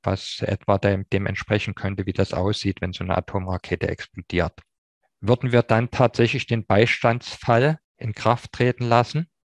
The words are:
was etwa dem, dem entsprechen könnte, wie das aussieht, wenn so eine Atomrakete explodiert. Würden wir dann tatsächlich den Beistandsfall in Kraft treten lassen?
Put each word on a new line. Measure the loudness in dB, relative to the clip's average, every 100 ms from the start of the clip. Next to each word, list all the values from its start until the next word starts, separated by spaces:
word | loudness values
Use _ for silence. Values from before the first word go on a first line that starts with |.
was | -4 -4 -6 -8
etwa | -4 -4 0 2
dem, | 2 0 -2
dem | -4
entsprechen | -2 -6 -2 -2 -2
könnte, | -6 -6 -4
wie | -4
das | -2 -2
aussieht, | 0 -2 -2 -4 -4
wenn | -6
so | -6
eine | -2 -2
Atomrakete | -2 -6 -4 -6 -4 -4 -4
explodiert. | -6 -12 -16 -4 -2 -2 -6 _ _ _ _ _ _
Würden | 0 0 4
wir | 2
dann | 4 2 0
tatsächlich | 2 2 4 0 0 -2
den | -4 2
Beistandsfall | 4 4 4 0 0 -6 -6 2 4 4 0 _ _
in | -10
Kraft | -2 0 0 -2
treten | -2 0 0
lassen? | 4 4 4 -4 -6 _ _